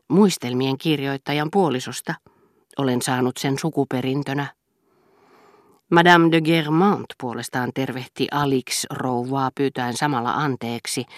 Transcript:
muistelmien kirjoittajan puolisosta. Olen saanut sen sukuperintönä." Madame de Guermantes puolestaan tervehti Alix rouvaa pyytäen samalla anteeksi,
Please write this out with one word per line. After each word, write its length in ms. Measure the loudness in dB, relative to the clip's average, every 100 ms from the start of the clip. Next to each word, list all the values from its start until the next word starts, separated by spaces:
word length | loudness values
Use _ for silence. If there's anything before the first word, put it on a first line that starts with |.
| _
muistelmien 680 | 4 4 4 -4 -2 -2 -2
kirjoittajan 760 | -2 -2 -2 -6 -4 -2 0
puolisosta. 640 | 2 2 0 -4 -10 -10 -10 _ _ _ _ _ -4
Olen 240 | 0 0
saanut 360 | 0 0 -2 -2
sen 220 | -4 -2
sukuperintönä." 880 | -2 -2 -2 -2 -2 -4 -4 -6 -8 -12 _ _ _ _ _ _ _ _ _ _ _ _ _
Madame 400 | 6 8 8 6
de 100 | 4
Guermantes 760 | 2 0 2 2 4 2 -6 -10
puolestaan 500 | -8 -8 -6 -4 -4 -4
tervehti 520 | -4 -6 -10 -6 -4
Alix 520 | 0 2 0 -2 -6 -6
rouvaa 600 | -6 -4 -2 -2 -2 -2 -2
pyytäen 420 | -2 -2 -6 -2
samalla 340 | -2 0 -2
anteeksi, 760 | -2 -2 -4 -6 -8 -6 -8 -8